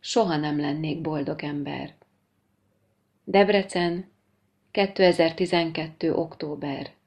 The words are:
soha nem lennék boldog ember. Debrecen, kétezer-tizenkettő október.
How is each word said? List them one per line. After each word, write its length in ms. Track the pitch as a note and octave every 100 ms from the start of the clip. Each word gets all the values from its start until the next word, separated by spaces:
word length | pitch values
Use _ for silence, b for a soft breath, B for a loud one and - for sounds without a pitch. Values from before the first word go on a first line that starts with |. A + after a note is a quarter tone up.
soha 360 | - - G3+ D#3
nem 240 | D3+ D3+
lennék 400 | D3 D3 D#3 D3+
boldog 420 | D#3 D#3 D3 D#3
ember. 520 | D3 D3 C#3+ C3+ C3+ - _ _ _ _ _ _ _ _ _ _ _ _
Debrecen, 880 | - G3 G3 G#3 F#3+ F3+ F3 E3+ F#3 _ _ _ _ _ _
kétezer-tizenkettő 1400 | - G3 - F#3 F3 E3 E3 F3+ F3 E3 D#3+ D#3 - E3
október. 760 | - D#3+ - D3+ D3 C#3+ C#3 C#3+ _